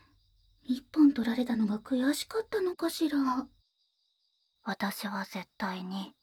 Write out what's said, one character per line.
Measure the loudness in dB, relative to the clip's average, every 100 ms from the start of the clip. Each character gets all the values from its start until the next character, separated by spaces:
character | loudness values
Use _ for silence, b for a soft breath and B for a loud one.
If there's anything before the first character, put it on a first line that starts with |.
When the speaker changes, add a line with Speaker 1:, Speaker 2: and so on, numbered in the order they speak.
| b b _ _ _ _
Speaker 1:
一 | -4 -4
本 | -2 6 6
取 | 6 0
ら | 0
れ | 0
た | 0
の | 0
が | 0
悔 | -2 0 2
し | 0 -2
か | -6
っ | -2
た | -2
の | -2 -2
か | -4
し | 0 0
ら。 | 2 0 -2 -4 -16 _ _ _ _ _ _ _ _ _ _
Speaker 2:
私 | -8 -4 -4 -4 -6
は | -6
絶 | -6 -8 -12 _
対 | -6 -4
に、 | -6 -8 -8 -14